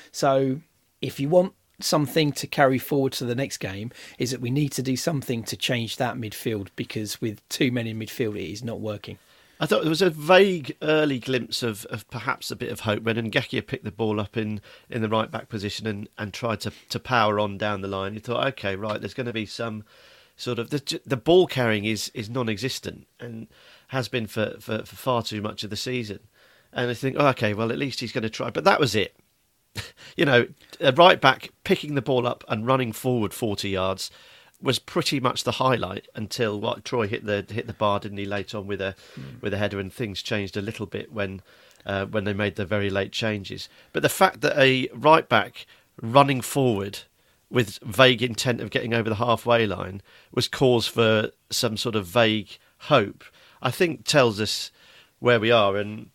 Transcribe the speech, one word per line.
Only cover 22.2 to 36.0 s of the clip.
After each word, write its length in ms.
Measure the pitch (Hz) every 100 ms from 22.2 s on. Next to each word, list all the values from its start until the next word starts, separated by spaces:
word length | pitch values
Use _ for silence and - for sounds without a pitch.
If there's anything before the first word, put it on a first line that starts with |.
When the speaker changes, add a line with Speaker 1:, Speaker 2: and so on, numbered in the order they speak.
| 107
Speaker 2:
non-existent 760 | 127 113 101 127 - 98 - - _
and 260 | 120 113 - _ - - _
has 200 | 131 113
been 180 | 127 107
for, 300 | 113 104 -
for, 260 | - 110
for 120 | - -
far 260 | 135 120
too 180 | 110 107
much 220 | 107 107
of 80 | 104
the 60 | 104
season. 420 | 127 127 107 95 - _ _ _ _
And 180 | - 123
I 40 |
think, 200 | 117 135 139
"Oh, 120 | 147
okay, 260 | 123 107
well, 160 | 104 113
at 80 | 143
least 220 | 139 -
he's 120 | 117
gonna 180 | 131 110
try." 200 | - 123
But 140 | -
that 160 | 156 107
was 160 | 131 104
it. 180 | 85 - _ _ _ _ _ -
<laughs> 60 | - - - -
You 100 | 151
know, 220 | 120 - - _ -
a 120 | 143
right 280 | 127 180 -
back 300 | 135 - - _
picking 320 | - 185 151
the 80 | 143
ball 240 | 147 127 123
up 180 | 123 -
and 180 | 113 117
running 260 | 131 123
forward 400 | - 131 123 101
forty 380 | - 113 101 98
yards 400 | 95 95 95 - - - - _ _
was 180 | 135 117
pretty 400 | - 180 - 143
much 240 | 123 -
the 100 | 127
highlight 540 | - 131 117 90 98